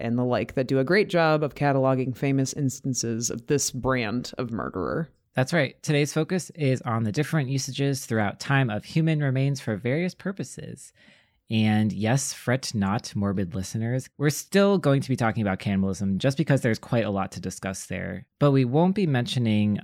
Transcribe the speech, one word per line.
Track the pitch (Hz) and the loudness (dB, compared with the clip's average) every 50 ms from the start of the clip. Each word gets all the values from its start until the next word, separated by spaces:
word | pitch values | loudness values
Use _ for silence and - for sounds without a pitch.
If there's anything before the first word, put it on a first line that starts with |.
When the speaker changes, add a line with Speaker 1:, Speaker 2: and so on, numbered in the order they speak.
Speaker 1:
and | - 117 117 123 | -2 -2 0 0
the | 123 | 2
like | 123 123 107 110 - - | 2 0 0 0 -2 -2
that | 143 131 117 | -2 0 2
do | 135 135 | 2 2
a | 135 | 2
great | 131 175 208 196 - | 4 4 2 2 2
job | 175 170 165 160 156 151 | 2 2 4 4 4 2
of | 151 135 - | 0 -2 -2
cataloging | - 147 143 139 135 131 131 131 131 127 131 123 | 0 2 2 4 4 4 4 2 2 0 -2 -2
famous | - - 139 135 135 135 131 | -2 0 2 2 2 2 0
instances | - 151 143 127 - - - 139 127 - - 117 113 113 120 - | -2 -2 -2 -2 -2 -2 -4 -4 -2 -2 -2 -2 -2 -2 -2 -4
of | - 120 - | -4 -4 -2
this | - 147 139 - - | 0 0 0 0 -2
brand | - 127 113 131 131 123 117 104 107 123 123 - - | -4 -4 -2 0 0 0 0 -2 -2 -4 -6 -6 -6
of | - 127 117 | -6 -6 -4
murderer. | 117 95 62 67 - 92 87 62 - 151 165 - _ _ _ _ - | -4 -4 -4 -4 -4 -4 -2 -2 -2 -2 -4 -6 _ _ _ _ -2
Speaker 2:
That's | - 131 - 175 | -2 0 2 2
right. | 170 139 - - _ | 0 0 0 -4 _
Today's | - - 151 143 147 143 | -2 0 2 2 2 2
focus | - 156 160 - 185 180 - - | 0 -2 -2 0 -2 -4 -4 -6
is | - 165 151 135 131 - | -6 -2 0 2 2 0
on | - 131 113 113 117 | 0 -2 -2 0 0
the | 107 | 0
different | 95 147 147 - - 165 135 123 | 0 -2 -2 0 0 -2 0 0
usages | 139 135 - - 123 135 139 139 139 135 - | -2 -2 -4 -4 -4 -2 0 0 0 -2 -4
throughout | - 113 110 104 98 - - | -2 0 0 0 0 -2 -4
time | - - 143 135 135 117 | -2 0 2 2 2 2
of | 107 104 - | 0 -4 -6
human | - - 160 160 160 160 147 | -2 0 0 2 2 2 2
remains | 147 135 127 131 135 143 139 131 | 2 0 2 2 0 0 -2 -2
for | - - 107 | -4 -4 -4
various | 95 113 120 131 160 180 180 - | -2 0 -2 0 0 -2 -4 -6
purposes. | - - 185 196 - 143 - - - - - - - - - _ _ _ - - _ _ _ _ _ _ - | -6 -8 -8 -8 -8 -10 -10 -12 -14 -14 -14 -14 -16 -18 -20 _ _ _ -20 -20 _ _ _ _ _ _ -2
And | 113 110 110 110 107 107 107 107 | 0 2 4 4 4 4 2 2
yes, | 92 95 104 110 127 139 - - | 0 0 0 2 2 0 0 -4
fret | - - - - 123 131 - - - | -8 -6 -4 -2 -2 -2 -2 -4 -2
not, | 107 98 95 101 123 - - - | -2 0 0 0 -2 -4 -6 -4
morbid | 107 104 101 98 98 98 85 - | -2 -2 -2 0 -2 -4 -4 -4
listeners. | 95 92 - - 113 110 117 123 131 127 - _ | -6 -6 -6 -4 -4 -2 -2 -2 -4 -4 -8 _
We're | - 139 151 | -2 -2 -2
still | 143 - - - - 196 202 202 202 180 | -2 -2 -4 0 2 4 4 4 4 4
going | 143 143 139 139 | 4 4 2 2
to | 127 - | 2 0
be | 131 | 0
talking | - 123 110 104 117 | 0 2 0 0 0
about | 110 98 95 92 | 0 0 0 -2
cannibalism | - 107 101 95 98 98 92 - 101 98 98 92 | -2 0 0 2 0 0 -2 -2 -2 -2 0 0
just | - 135 135 - | 0 0 0 0
because | 160 - 143 127 | 2 2 2 2
there's | - 120 110 - | 2 2 0 -2
quite | - - 131 117 104 | -2 -2 0 0 0
a | 104 | 0
lot | 98 98 95 92 | 0 -2 -4 -4
to | - 92 | -6 -8
discuss | 90 92 - - - 95 95 - - | -8 -8 -8 -6 -6 -8 -8 -8 -8
there. | - 95 92 92 92 95 95 - _ _ - | -8 -8 -6 -6 -8 -8 -10 -12 _ _ 2
But | 143 147 | 2 4
we | 135 135 131 | 4 4 4
won't | 120 123 156 170 185 190 | 2 2 2 4 4 2
be | 214 196 | 2 0
mentioning, | 160 135 123 120 - - 131 120 113 107 107 104 104 104 - | 2 2 0 0 0 0 0 2 2 4 4 4 2 2 0